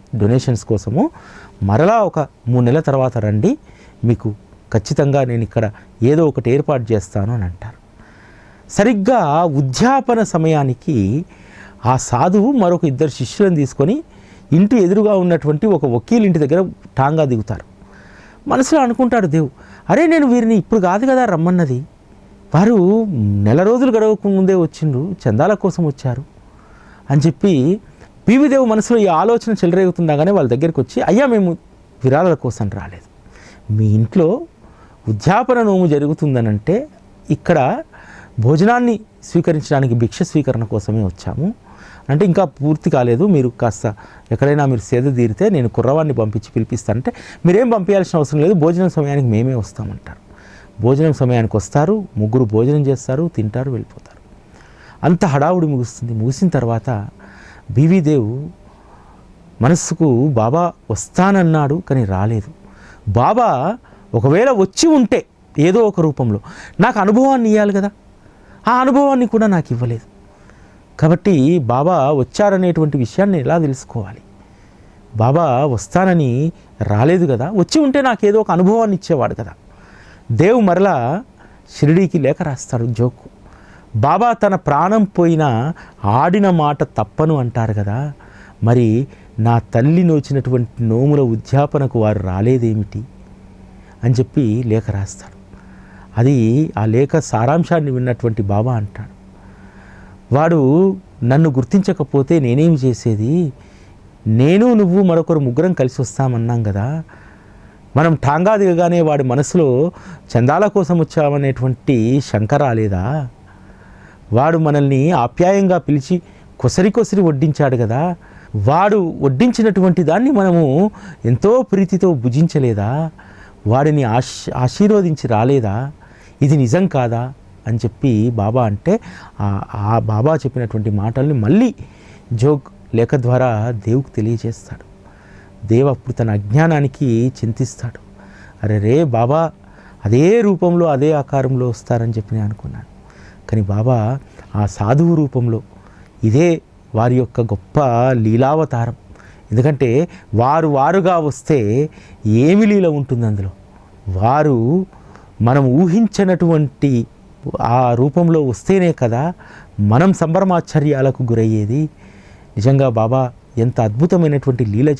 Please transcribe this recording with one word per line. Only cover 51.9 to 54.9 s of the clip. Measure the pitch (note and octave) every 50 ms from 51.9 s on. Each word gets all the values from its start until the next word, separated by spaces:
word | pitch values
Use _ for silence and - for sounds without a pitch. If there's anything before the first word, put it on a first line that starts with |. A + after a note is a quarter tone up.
| G#3+ G#3+ F#3 - -
ముగ్గురు | G#2 G#2+ G#2+ A2+ C3 B2+
భోజనం | G#2 G#2+ A2 A#2+ C#3 D3 D3 C#3
చేస్తారు, | C3+ C3+ B2+ - - C3 D3 E3+ E3 -
తింటారు, | - G#2+ G#2+ G#2+ B2+ C3 C#3
వెళ్ళిపోతారు. | B2 A2 A2 - - - - - - - - - - - - - - - - - - - - -